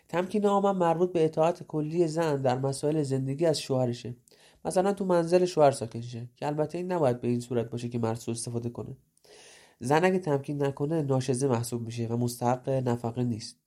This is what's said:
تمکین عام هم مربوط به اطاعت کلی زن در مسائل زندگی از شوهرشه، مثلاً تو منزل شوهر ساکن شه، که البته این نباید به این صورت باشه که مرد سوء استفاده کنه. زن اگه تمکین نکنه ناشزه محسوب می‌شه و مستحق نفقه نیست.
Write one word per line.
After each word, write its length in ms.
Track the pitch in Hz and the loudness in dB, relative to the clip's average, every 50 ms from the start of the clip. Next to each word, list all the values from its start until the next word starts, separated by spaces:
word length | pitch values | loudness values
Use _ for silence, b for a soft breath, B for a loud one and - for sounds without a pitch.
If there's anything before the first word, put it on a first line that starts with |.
| B _ | B _
تمکین 360 | - 170 185 185 214 214 202 | -4 -4 -2 0 -2 0 2
عام 200 | 202 202 196 196 | 4 4 4 4
هم 120 | 196 196 | 2 2
مربوط 340 | 185 175 170 165 160 185 180 | 4 2 2 4 4 2 2
به 140 | 185 175 160 | 2 2 2
اطاعت 380 | 160 160 160 156 170 175 - - | 2 4 2 2 2 2 -2 -8
کلی 440 | - - 151 151 151 160 175 175 | -6 -4 -4 -4 -2 0 2 0
زن 340 | 156 151 165 165 156 143 139 | 2 2 0 0 0 0 2
در 160 | 135 127 127 | 2 0 0
مسائل 460 | 131 131 135 135 - - 147 156 156 147 | 2 -2 -4 -4 -2 -2 0 0 0 0
زندگی 420 | 131 135 131 135 131 - 147 170 | 0 -2 -2 -2 -4 -2 0 2
از 160 | 165 147 143 | 2 2 0
شوهرشه، 540 | - - 135 131 127 120 120 120 - 117 120 - _ b b b b b b b - | -2 -2 0 0 0 0 -2 -6 -8 -12 -14 -14 _ b b b b b b b -8
مثلاً 280 | 160 160 185 180 202 202 | 0 0 2 2 2 0
تو 120 | 196 196 | 0 0
منزل 400 | 185 180 170 165 165 180 180 180 | 2 2 2 4 4 4 4 4
شوهر 260 | 175 - 156 151 139 | 4 4 6 6 6
ساکن 300 | 131 - 117 117 - 117 | 6 2 -6 -8 -8 -10
شه، 280 | 120 120 120 117 120 120 _ | -10 -8 -10 -12 -12 -14 _
که 120 | _ 135 | _ -6
البته 300 | 147 151 151 151 151 - | -4 -2 -2 -2 -4 -4
این 140 | 175 180 180 | -6 -4 -2
نباید 300 | 180 170 147 127 120 123 | 0 2 2 2 2 2
به 60 | - | 0
این 120 | 120 123 120 | 0 0 0
صورت 300 | 120 - 131 120 117 120 | -2 -2 -2 -2 -2 -2
باشه 200 | - 120 120 120 | -6 -6 -6 -4
که 100 | 120 117 | -4 -2
مرد 180 | 113 113 113 | -2 -2 -2
سوء 160 | 117 - 117 117 | -4 -4 -6 -6
استفاده 360 | 117 - 120 117 120 120 120 | -6 -6 -6 -6 -6 -6 -6
کنه. 280 | 120 - 110 - 135 - _ _ _ _ B B B B B B B B B B B B | -8 -8 -12 -12 -14 -16 _ _ _ _ B B B B B B B B B B B B
زن 260 | 113 123 147 160 175 | 0 2 2 4 4
اگه 140 | 190 190 185 | 4 2 2
تمکین 440 | 180 151 143 139 139 - 147 143 143 | 0 0 -2 -2 -2 -4 -4 -2 -2
نکنه 380 | 139 139 - 143 143 165 165 | -2 -2 -2 -4 -2 0 -2
ناشزه 460 | 151 135 135 131 131 - 127 120 139 | 0 0 0 0 0 0 -2 0 2
محسوب 340 | 139 120 113 117 - 123 117 | 2 2 0 0 -4 -6 -6
می‌شه 260 | 117 117 117 120 117 | -6 -8 -6 -6 -4
و 100 | 110 117 | -2 -2
مستحق 520 | 120 123 120 120 - 120 120 127 127 - 139 | 0 0 -2 -2 -2 0 0 0 0 -2 -2
نفقه 540 | 135 131 127 123 120 120 - 113 110 127 123 | -2 0 0 0 -2 -2 -2 -6 -4 -2 -2
نیست. 360 | 123 113 107 - - - _ _ | -2 -2 -6 -8 -14 -18 _ _